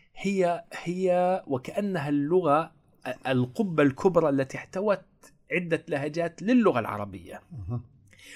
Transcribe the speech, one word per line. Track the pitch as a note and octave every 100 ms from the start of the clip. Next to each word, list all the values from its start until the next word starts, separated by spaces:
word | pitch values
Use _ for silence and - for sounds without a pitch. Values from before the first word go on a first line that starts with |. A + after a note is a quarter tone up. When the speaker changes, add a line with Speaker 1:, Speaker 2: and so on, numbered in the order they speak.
| _ -
Speaker 1:
هي، | G3 G3 F3 E3+ - -
هي | - F#3 F#3 F3+ F3+ F#3 -
وكأنها | C3 - - G3+ F3+ C#3+
اللغة | C#3+ C#3+ F3+ D#3+ D3 D#3+ - _ _ - - B2+
القبة | B2+ B2 - G3+ D#3
الكبرى | C#3+ C3 G3 E3+ D#3
التي | C#3 C3 -
احتوت | - F#3 G#3 F#3+ - _ - _ -
عدة | - F3 D#3 E3
لهجات | D3 D3 D#3+ E3+ -
للغة | F#3 B3 G3+ B2
العربية. | G#2 G#2 G2+ F#2 E2+
Speaker 2:
أها. | - - C#3 F2 A#2+ - _ _ - -